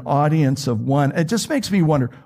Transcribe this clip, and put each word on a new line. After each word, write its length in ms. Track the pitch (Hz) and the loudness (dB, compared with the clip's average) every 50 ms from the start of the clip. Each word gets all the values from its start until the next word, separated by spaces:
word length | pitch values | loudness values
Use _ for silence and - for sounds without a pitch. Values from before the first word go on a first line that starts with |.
| 127 | 0
audience 600 | 143 143 139 147 151 156 160 151 131 139 135 - | 0 0 0 2 2 2 2 2 2 0 -2 -2
of 160 | 131 120 107 | -2 -4 -2
one. 300 | 117 131 135 143 143 135 | -2 0 0 2 2 0
It 140 | 143 170 165 | 0 0 -2
just 220 | 156 233 220 - - | 0 -2 -4 -2 -2
makes 220 | 320 269 - - | -4 -4 -2 0
me 140 | 190 196 165 | 0 2 2
wonder, 260 | 151 156 143 127 117 - - - | 2 2 0 0 -2 -6 -12 -20